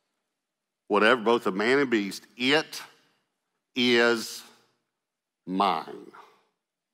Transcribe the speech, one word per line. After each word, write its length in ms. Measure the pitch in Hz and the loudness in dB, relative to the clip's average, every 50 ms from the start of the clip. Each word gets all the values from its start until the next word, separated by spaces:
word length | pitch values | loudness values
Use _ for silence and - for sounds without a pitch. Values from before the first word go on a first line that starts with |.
| _ _ _ _ _ _ _ _ _ _ _ _ _ _ _ _ _ _ | _ _ _ _ _ _ _ _ _ _ _ _ _ _ _ _ _ _
"Whatever, 320 | 104 101 104 110 131 123 | 2 4 4 4 4 4
both 240 | 104 113 117 117 - | 2 0 0 2 0
the 80 | 107 | -2
man 260 | 92 98 104 117 131 143 | -4 -2 0 0 2 2
and 120 | 143 123 | 2 0
beast, 360 | 117 107 101 95 - - - _ _ | 0 -2 -2 -4 -10 -14 -18 _ _
it 460 | 120 123 131 147 156 151 - - - - - _ _ _ _ _ _ _ _ _ _ _ _ _ _ _ _ _ | -6 -2 0 0 0 -2 -4 -14 -18 -18 -20 _ _ _ _ _ _ _ _ _ _ _ _ _ _ _ _ _
is 680 | 131 123 123 120 120 117 120 117 113 110 - - - - - _ _ _ _ _ _ _ _ _ _ _ _ _ _ _ _ _ _ _ | -2 0 2 4 4 4 2 2 0 -4 -10 -14 -16 -18 -20 _ _ _ _ _ _ _ _ _ _ _ _ _ _ _ _ _ _ _
mine." 640 | 87 92 95 101 98 85 80 73 - - 60 - - - - - - _ _ _ _ _ _ _ _ _ _ _ _ | -10 -4 -2 -2 -2 -2 -4 -6 -12 -16 -18 -20 -20 -20 -20 -20 -20 _ _ _ _ _ _ _ _ _ _ _ _